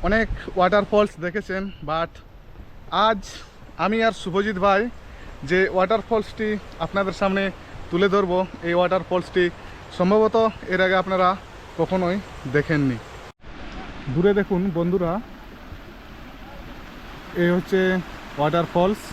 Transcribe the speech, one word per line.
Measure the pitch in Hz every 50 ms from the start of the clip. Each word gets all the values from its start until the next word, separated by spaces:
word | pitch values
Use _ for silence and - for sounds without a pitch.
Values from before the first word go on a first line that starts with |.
| -
অনেক | - 208 226 220 202 - - - - -
ওয়াটারফলস | 190 180 185 202 208 202 - 214 208 208 202 - 156 160
দেখেছেন, | 175 175 208 190 - 185 190 196 196 185 - 156 143
but | 156 165 170 165 - - - - - - - - - - - - - - - - - 180 208
আজ | 220 226 190 - - - - - - - - - - - - 165
আমি | 190 220 226 226
আর | 226 - - -
শুভজিৎ | 190 160 196 202 214 208 180 185
ভাই | 202 196 196 226 247 - - - - - - - - - - 143 135
যে | 175 185 190 185 165
ওয়াটারফলসটি | 185 185 185 226 214 - - 226 214 208 - - - 220 214 214 196 - - - - 165
আপনাদের | 160 - 196 196 190 180 -
সামনে | 202 196 190 196 196 190 - - - - - - - -
তুলে | 170 175 196 202 185
ধরবো, | 202 196 175 180 185 190 180 - - -
এই | 170 170
ওয়াটারফলসটি | 175 180 175 185 185 170 - 180 180 175 - - 185 180 175 - - - - - - - - -
সম্ভবত | - 180 185 208 214 220 214 214 226 220 220 220 - - - 185
এর | 180 190
আগে | 185 190 190 180
আপনারা | 190 190 185 185 180 196 190 - - - - - - - -
কখনোই | 165 - 185 185 180 175 185 208 190 - - - - 135 127
দেখেননি। | 147 143 - 160 147 143 135 120 110 - - - - - - - _ - - - - - - - - - - - - - - 127
দূরে | 160 175 202 202 208
দেখুন | 196 - 202 175 185 202 156
বন্ধুরা, | 170 170 175 180 196 175 165 175 220 240 - - - - - - - - - - - - - - - - - - - - - - - - - - - - - - - - - - - - - - - - - - 180
এই | 175 175 175
হচ্ছে | 185 180 - 196 190 185 185 185 185 - - - - - - -
ওয়াটারফলস | - 147 156 160 170 165 - - 175 175 190 214 - - -